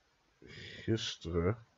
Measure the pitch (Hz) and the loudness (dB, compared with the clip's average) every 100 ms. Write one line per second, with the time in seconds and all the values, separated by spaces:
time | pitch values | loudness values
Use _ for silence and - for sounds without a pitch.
0 | _ _ _ _ - - - - - 113 | _ _ _ _ -16 -14 -12 -6 0 0
1 | - - 82 85 87 117 - | 0 -6 0 4 4 2 -4